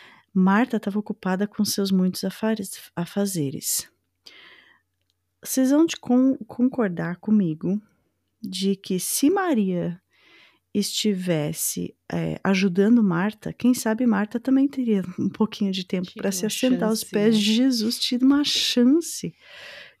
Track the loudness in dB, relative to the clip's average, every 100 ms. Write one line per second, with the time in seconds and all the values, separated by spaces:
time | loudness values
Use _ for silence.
0 | -20 -20 _ 2 4 4 2 -2 -2 -4
1 | -6 -6 -4 -2 -2 -2 -2 -2 0 2
2 | 0 -2 -8 -4 -4 -4 -6 -14 -12 -8
3 | -6 -4 -2 -2 -4 -4 -6 -6 -8 _
4 | _ _ -20 -20 -20 -20 _ _ _ _
5 | _ _ _ _ -6 0 4 4 4 0
6 | 2 4 4 0 -6 -2 0 0 -2 -2
7 | -6 -4 0 2 2 -2 -4 -4 -6 _
8 | _ _ _ _ -10 -4 -2 -2 -2 -4
9 | -4 0 2 2 0 0 0 0 -4 -6
10 | _ _ _ -20 _ _ _ -4 -4 -2
11 | -2 -2 0 0 -2 -4 -6 -6 -8 -12
12 | -8 -4 -4 -2 0 2 2 2 4 4
13 | 4 0 -2 -6 -12 -2 0 0 0 0
14 | 0 0 0 -4 0 2 2 0 0 0
15 | 0 -4 -4 0 -2 -2 -4 -4 -4 -6
16 | -6 -6 -4 -2 -4 0 0 2 0 -2
17 | -2 2 4 4 4 4 2 2 -2 -2
18 | -2 2 4 4 2 0 0 4 4 4
19 | 0 -8 -10 -12 -20 -20 -20 -20 -20